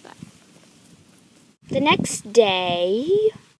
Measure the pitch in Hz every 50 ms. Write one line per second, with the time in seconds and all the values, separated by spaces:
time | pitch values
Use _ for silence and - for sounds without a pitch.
0 | _ - - - - - - - _ _ _ - _ - _ - _ - - _
1 | _ _ _ _ _ _ _ _ _ _ _ _ _ - - 269 277 294 349 -
2 | - - - - - 214 202 - 220 202 190 185 180 180 175 175 175 180 196 226
3 | 262 320 381 415 427 440 - - - _ _